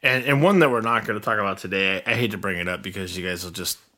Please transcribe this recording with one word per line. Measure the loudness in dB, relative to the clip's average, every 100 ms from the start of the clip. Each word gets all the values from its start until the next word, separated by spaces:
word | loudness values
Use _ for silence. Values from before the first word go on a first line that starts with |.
And, | 0 2 2
and | 4
one | 6 6
that | 6
we're | 4
not | 2 0 0
gonna | -4
talk | -2 0
about | 0 -4
today, | -4 0 0 0 -2
I, |
I | -2
hate | -2
to | -2
bring | -4 -4
it | -4
up | -6
because | -6 -8 -8 -6
you | -6
guys | -6
will | -8
just | -8 -6 -8 _